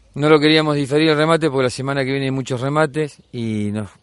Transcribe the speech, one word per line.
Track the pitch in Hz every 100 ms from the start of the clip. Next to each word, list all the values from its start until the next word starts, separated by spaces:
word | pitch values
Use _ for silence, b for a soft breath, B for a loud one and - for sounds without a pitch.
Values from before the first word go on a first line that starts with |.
| B 139
No | 147
lo | 156
queríamos | 151 156 156 147
diferir | 135 147 160
el | 147
remate | 156 165 156
porque | 131
la | 127
semana | - 135 139
que | 131
viene | 139 135
hay |
muchos | 135 127 127
remates | 135 147 156 139 151 - _
y | 123 113 107 104
nos, | 107 104 -